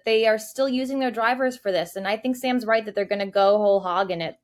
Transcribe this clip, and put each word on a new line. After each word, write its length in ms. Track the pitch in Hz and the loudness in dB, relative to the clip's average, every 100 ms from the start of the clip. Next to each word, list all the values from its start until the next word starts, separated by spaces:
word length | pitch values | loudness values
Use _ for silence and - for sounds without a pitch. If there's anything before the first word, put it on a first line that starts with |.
| 226 | 0
they 200 | 220 220 | 2 4
are 120 | 214 | 2
still 300 | 220 - 269 | -2 -4 -2
using 300 | 254 262 277 | 0 -2 -2
their 120 | 254 | -2
drivers 480 | 220 226 254 254 247 | 0 0 0 -2 -2
for 120 | 202 | -2
this. 240 | 175 175 | -2 -2
And 140 | 196 190 | -6 -4
I 80 | 220 | -4
think 200 | 254 247 | -4 -4
Sam's 280 | 262 247 | -2 -2
right 200 | 220 226 214 | 0 0 0
that 80 | |
they're 100 | 196 | -4
gonna 220 | 196 202 196 | -2 -2 -2
go 320 | 196 196 208 | 2 4 4
whole 220 | 208 196 | 4 2
hog 300 | 180 175 190 | 2 -2 -2
in 120 | 170 | -4
it 140 | 165 - | -6 -10